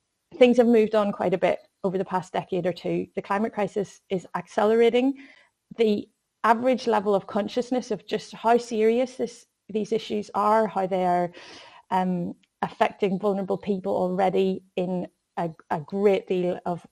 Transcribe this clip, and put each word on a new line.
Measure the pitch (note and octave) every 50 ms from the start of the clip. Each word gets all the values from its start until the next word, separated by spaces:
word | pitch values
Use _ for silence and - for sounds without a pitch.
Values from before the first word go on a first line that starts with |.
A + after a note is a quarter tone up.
| _ _ _ _ _ _ -
things | - B3+ B3 A#3+ A#3+
have | A#3+
moved | A3+ A#3+ A3+ G#3+ G#3 G#3+
on | G#3+ G#3 G3+ G3+
quite | - G#3 F3+ F3+
a | F3+
bit | F#3 F3 - - - _ _ _ -
over | G3 F3+
the | F#3 F#3+
past | - F#3 F#3 E3 - -
decade | F#3+ F3 - - F3+ -
or | F3+ E3+
two. | - - F3 E3+ F3 F#3 - -
The | - F3+
climate | - G3 G3+ A3 A3+ -
crisis | - G#3 F#3 - G#3+ F#3+ - - - _ -
is | G3 F3+ - - -
accelerating. | F3+ F3+ - - - G#3 G#3 A3 A3+ A#3 A#3 G#3+ B3 B3 C4+ C#4 - - - - _ _ _ _ _ _ - - -
The | A#3 A3 G#3 G#3 - - _ _ _ _ _ _ -
average | A3 A#3 A3+ B3 C4 C4 A3 -
level | A#3 A3 G#3+ G3 G#3 G3+
of | F#3+ F#3
consciousness | - - G#3 G#3 G#3 - B3 A#3+ - B3+ B3+ - -
of | G#3+ F3+ -
just | - - G#3 - - -
how | G#3 - A3 A#3 A#3+
serious | A#3 - A#3+ G#3+ G#3+ A3 A3+ A#3+ C4 B3 -
this, | - B3 A3+ - - - _ _ _ _ -
these | F#3+ G#3+ G#3 - A3+
issues | G#3+ - - A3+ G#3 G3+ - -
are, | G3 G3+ G#3+ G#3+ A3+ A3
how | G#3+ - G3 F#3+
they | F#3 F#3+ F#3 F#3
are, | F3+ F3+ F3 F3 F3 F3 - - - - - - - - - - -
um, | - F#3 F#3 F#3 F3+ F3 F3 F#3 - _ _ _ _ _
affecting | - - - - A3+ G#3+ - - - G3 F#3+ F#3
vulnerable | G#3 G#3 G3 G3 G3 F#3 G3 F#3
people | - - G#3 F#3 F#3 G3 G#3
already | G#3 F#3 F3+ F#3 F3+ G3 F#3 F#3 F#3+ F#3+ F#3+ F#3+ - - _ _
in | - F3+ F3+ F#3 F3+ F3 - _ _ _ _ _ -
a, | F3 E3+ D#3+ - - -
a | - E3+
great | D3 - - G3 G3+ G#3 G3 F#3+ F#3 -
deal | F#3+ F#3 F3 F3 F3+ F#3 -
of, | F#3+ F3 E3 - -